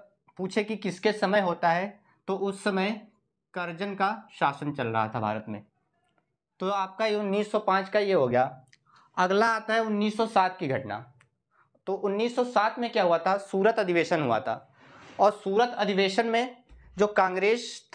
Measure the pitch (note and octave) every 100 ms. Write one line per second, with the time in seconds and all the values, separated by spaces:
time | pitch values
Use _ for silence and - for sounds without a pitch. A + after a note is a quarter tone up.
0 | - _ _ - F#3 G#3 G#3 G#3+ G#3 F3
1 | G#3+ G#3+ F#3+ G#3 F#3 E3+ E3+ E3+ G3+ -
2 | _ _ - F#3+ G3 G3 G#3+ F#3+ G3 G#3+
3 | - _ _ _ _ F#3 F3 E3 G3+ G3
4 | G3 A3 - - D3+ C#3 D3 D3 A#2+ A2+
5 | A2 A#2 G#2+ G#2+ G#2+ G#2 - _ _ _
6 | _ _ _ _ _ _ F#3 G3+ F#3+ F#3+
7 | A3 G#3 G#3 G3 G#3 G#3+ G#3 F#3+ F#3+ G#3
8 | G3+ F#3 B2+ A#2+ C3 - _ _ _ _
9 | _ - F3+ G3 A3+ A3 G#3+ A3 A3 G#3
10 | G#3+ G#3+ A3 G#3 F#3 F#3 D#3 C3 - G#2
11 | B2 _ _ _ _ _ _ _ - F#3+
12 | G3+ G3 A#3 A#3+ B3 G#3+ G#3+ A#3+ A#3+ A3+
13 | F#3 E3 F#3 G3 G3 F#3+ G3+ A3 F#3+ E3+
14 | D3+ E3+ A#2+ A2 A#2+ A2+ - _ - -
15 | - - G3 G3+ G3 G3+ B3 A#3+ G3+ F#3+
16 | G3 G3 A3+ A3+ B3+ - _ - - -
17 | G#3 G#3 F#3 F#3 G3+ A#3 A#3+ - _